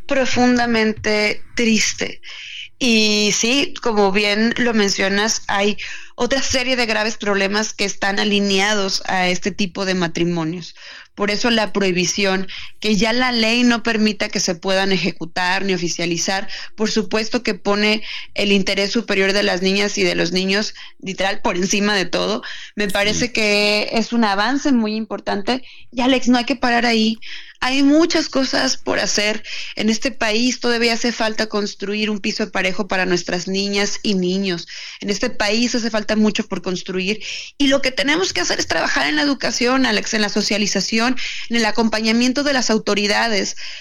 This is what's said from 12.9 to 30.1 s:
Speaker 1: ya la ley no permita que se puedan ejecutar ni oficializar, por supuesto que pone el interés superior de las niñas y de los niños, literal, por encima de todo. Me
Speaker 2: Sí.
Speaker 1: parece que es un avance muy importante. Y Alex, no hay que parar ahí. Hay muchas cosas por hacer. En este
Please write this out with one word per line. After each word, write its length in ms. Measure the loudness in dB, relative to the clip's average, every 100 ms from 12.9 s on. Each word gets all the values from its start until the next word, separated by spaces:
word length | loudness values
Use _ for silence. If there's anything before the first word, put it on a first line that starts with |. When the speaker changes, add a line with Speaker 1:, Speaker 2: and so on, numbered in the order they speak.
| 2
Speaker 1:
ya 180 | 2
la 180 | 2 2
ley 320 | 2 2 4
no 200 | 4 2
permita 460 | 2 2 2 0 -4
que 100 | -2
se 160 | -2 -2
puedan 360 | 0 0 2
ejecutar 720 | 2 0 -4 -6 -2 0 0
ni 100 | 0
oficializar, 760 | 0 -2 -2 -2 -2 -2 -2 -2 -6 -8 -4
por 140 | 0
supuesto 500 | 0 0 -2 -2 -2
que 100 | -2
pone 480 | -4 0 2 2 0 -4 -8 -8
el 180 | -2 2
interés 400 | 2 2 0 0
superior 400 | 0 0 2 2
de 120 | 2
las 180 | 2 2
niñas 360 | 2 2 0 2
y 40 |
de 120 | 0 2
los 160 | 0
niños, 420 | 0 0 0 -2 -6 -16 -12
literal, 400 | -8 -2 0 0
por 140 | 0 0
encima 400 | 0 2 2 2
de 100 | 0
todo. 360 | 0 0 -2 -6 -12 -10 -4
Me 120 | -2
Speaker 2:
Sí. 40 |
Speaker 1:
parece 380 | 0 0 0 -2
que 580 | 0 2 4 2 2 0
es 180 | -2 0
un 120 | 2
avance 480 | 2 2 2 2 2
muy 240 | 2 2 -2
importante. 680 | -6 -6 -4 -4 -2 -2 -4 -14 -10
Y 100 | -2
Alex, 260 | 2 4 4
no 80 | 4
hay 60 | 2
que 100 | -2
parar 300 | 0 2 2
ahí. 320 | 2 2 0 -6 -12 -14 -6 -2
Hay 160 | 4
muchas 460 | 6 6 6 2 0
cosas 480 | 0 0 0 0 -2
por 240 | -2 -2
hacer. 420 | 0 0 0 0 -4 -8 -8 -2
En 120 | 0
este 220 | 2 0